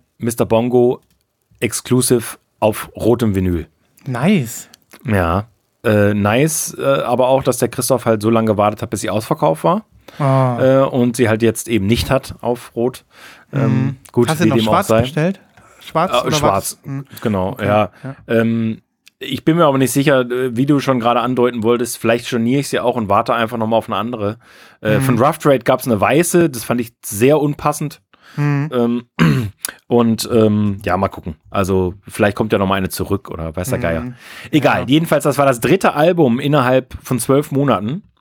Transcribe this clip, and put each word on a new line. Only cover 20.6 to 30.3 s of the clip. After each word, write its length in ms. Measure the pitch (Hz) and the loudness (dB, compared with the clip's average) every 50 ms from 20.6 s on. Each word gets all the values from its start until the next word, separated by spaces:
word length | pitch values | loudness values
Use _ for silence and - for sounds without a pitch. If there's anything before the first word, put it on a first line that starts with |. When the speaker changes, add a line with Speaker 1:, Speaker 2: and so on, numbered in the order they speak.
| 139 | 0
Speaker 1:
du 140 | 143 147 139 | 2 2 2
schon 180 | - 135 131 123 | 2 0 0 0
gerade 200 | 110 120 120 120 | 2 0 0 0
andeuten 420 | 117 123 127 123 120 123 120 117 | 0 0 2 2 2 2 0 0
wolltest, 360 | 104 117 120 117 123 117 - - | 0 2 2 0 0 -4 -6 -2
vielleicht 280 | - 113 120 120 - | 0 0 0 0 -2
storniere 340 | - 127 113 113 120 131 143 | -4 -4 -2 0 0 0 0
ich 80 | 139 - | 0 -2
sie 120 | 135 104 | -4 -2
auch 160 | 104 123 120 | -2 -2 -2
und 120 | 120 107 95 | -2 0 0
warte 260 | 98 110 117 - 120 | 0 0 2 0 0
einfach 220 | 117 113 104 123 113 | -2 -2 -2 -4 -4
nochmal 200 | 113 110 113 110 | -2 0 0 0
auf 100 | - - | 0 -2
eine 80 | 107 | -4
andere. 420 | 95 107 120 123 110 101 104 110 - _ - - - - - _ _ | -4 -4 -6 -6 -4 -4 -6 -6 -8 _ -20 -20 -20 -20 -20 _ _
Äh, 160 | - 107 107 135 | -2 0 0 2
Speaker 2:
Mhm. 40 | |
Speaker 1:
von 160 | 135 131 120 107 | 2 2 2 2
Rough 200 | 127 151 165 - | 2 2 0 2
Trade 220 | - 151 135 120 | 2 2 2 2
gab's 260 | - - 131 123 - | 2 0 0 0 0
eine 140 | 131 113 95 | 0 0 2
weiße, 500 | 101 104 131 160 175 - - 170 165 160 | 2 2 2 2 2 2 2 2 2 0
das 140 | 127 110 - | -2 -6 -6
fand 160 | - 120 123 | -4 -4 -4
ich 120 | 120 - - _ - | -4 -6 -12 _ -14
sehr 360 | - 104 101 120 135 156 147 | -10 -2 2 4 4 4 4
unpassend. 600 | 147 147 143 - - 151 151 - 156 139 - - _ _ _ _ _ - - | 2 -2 -2 -2 -4 -4 -4 -4 -6 -10 -10 -14 _ _ _ _ _ -12 -6
Speaker 2:
Mhm. 340 | 147 147 147 143 139 143 156 127 120 120 117 120 120 120 _ _ - | -2 -2 0 0 -2 -2 -2 -2 0 0 0 -2 -4 -6 _ _ 0
Speaker 1:
Ähm, 320 | 165 160 139 131 110 98 - _ - | 2 2 2 0 -2 -6 -8 _ -14
<clears throat> 200 | - - - _ - | -14 -14 -18 _ 0
und, 400 | 123 120 117 113 110 - - - | 2 2 4 2 0 -2 -2 0